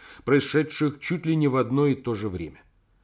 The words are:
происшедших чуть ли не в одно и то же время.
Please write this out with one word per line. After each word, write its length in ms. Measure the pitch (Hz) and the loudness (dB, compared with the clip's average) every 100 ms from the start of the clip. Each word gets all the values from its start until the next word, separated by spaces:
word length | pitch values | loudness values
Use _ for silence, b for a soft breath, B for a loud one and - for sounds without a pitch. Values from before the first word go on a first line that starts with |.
| B B | B B
происшедших 760 | - 139 - 151 151 - 151 143 | 2 2 4 0 0 -2 -4 -4
чуть 260 | - 175 160 | -6 -4 -2
ли 80 | |
не 140 | 160 147 | 2 2
в 80 | 131 | 2
одно 320 | 113 135 147 | 0 2 2
и 80 | 131 | 0
то 180 | - | -2
же 140 | 110 104 | -4 -4
время. 340 | 90 80 - _ _ _ b | -6 -10 -12 _ _ _ b